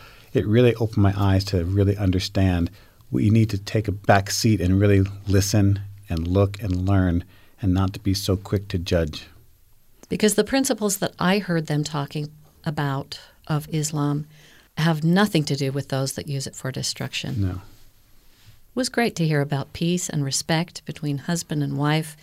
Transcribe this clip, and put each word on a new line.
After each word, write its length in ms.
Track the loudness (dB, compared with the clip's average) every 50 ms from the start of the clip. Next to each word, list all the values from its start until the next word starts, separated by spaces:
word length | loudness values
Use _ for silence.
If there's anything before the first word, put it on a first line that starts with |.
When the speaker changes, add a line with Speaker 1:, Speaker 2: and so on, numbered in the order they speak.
| -20 -20 -20 -20 -20 -2 -2
Speaker 1:
it 120 | 0 0
really 260 | 4 4 6 6 4 4
opened 280 | 2 -2 -2 2 2 2
my 100 | 4 4
eyes 260 | 2 2 4 4 2 2
to 200 | 0 -2 -2 0
really 320 | 0 2 2 2 2 2
understand 760 | 0 0 0 0 0 -2 -2 0 2 2 2 2 2 0 -2 -4 -14 -20 -20 _ -20 -10 -4
we 180 | -2 0 2 4
need 200 | 4 4 4 2
to 80 | 0
take 300 | -6 -6 -2 -2 -2 0
a 40 | -2
back 400 | -4 -2 4 4 4 4 4 0
seat 300 | -4 0 2 2 2 4
and 180 | 4 2 4 4
really 240 | 6 6 6 6 4 2 -2 -8 -2
listen 540 | 2 2 2 2 4 2 4 4 4 2 0 -4 -14 -16 -20 -8
and 200 | -6 -4 -4 -2
look 340 | 2 2 2 2 2 0 -6 -4
and 240 | -4 -2 0 0
learn, 360 | 2 2 4 4 2 2 0 -2 -6 -20 -20 -20 -20 _ -4
and 120 | -2 0 2
not 200 | 2 0 -2 -4
to 60 | -4
be 140 | -2 -2 -2
so 240 | 0 0 -2 -2
quick 300 | -2 -2 -4 -4 -4 -4 -4
to 80 | -6 -6
judge. 480 | -2 0 0 0 0 -2 -6 -12 -18 -20 -20 -20 -20 -20 -20 _ _ _ -20 _ _ _ _ _ -10
Speaker 2:
Because 280 | -8 -2 0 0 2 2
the 80 | 0 0
principles 540 | 0 0 0 0 0 -2 -2 -2 -4 -2
that 160 | -2 -4 -6 -4 -2
I 200 | 0 0 0 0
heard 280 | 0 -2 -2 -2 -2
them 160 | 0 -2 -2 -2
talking 460 | -2 -4 -6 -6 -6 -6 -8 -8 -8 -12 -20 -20 -20 _ -8 -8
about 540 | -6 -4 -2 -2 -2 -2 -4 -6 -8 -14 -18 -18 -20 _ _ _
of 220 | -4 -4 -4 -4 -4 -4
Islam 520 | -4 -4 -2 -2 -2 0 0 -2 -2 -6 -8 -16 -20 -20 -20 -20 -20 _ _ -4
have 260 | 0 0 0 0 2 2
nothing 400 | 2 4 4 2 4 2 0 0
to 120 | 0 -2
do 160 | -2 -2 -4
with 180 | -4 -4 -6 -4
those 240 | -4 -4 -4 -4 -6
that 140 | -8 -8
use 200 | -6 -8 -6 -8
it 80 | -10 -12
for 160 | -10 -10 -8
destruction. 720 | -8 -6 -6 -6 -6 -6 -8 -8 -8 -8 -6 -6 -2 -2
Speaker 1:
No. 100 | -2 -2
Speaker 2:
It 1200 | -4 -6 -12 -18 -20 -20 -20 -20 _ _ _ _ -20 -20 _ -20 _ _ _ -20 -20 -20 -20 _ -6
was 140 | -6 -6 -2
great 260 | 0 0 0 0 0
to 80 | 0 0
hear 160 | 2 2 2
about 320 | 0 0 -2 -4 -4 -6 -6
peace 340 | -4 0 0 0 0 -2 -4
and 140 | -4 -2 -2
respect 640 | -2 -4 -4 -2 -2 -2 -2 -2 -4 -10 -16 _
between 320 | -12 -12 -8 -6 -4 -4 -4
husband 420 | -4 -4 -4 -4 -4 -4 -4 -4 -2
and 140 | -2 -2
wife, 380 | -2 0 0 0 0 -2 -4 -12 -20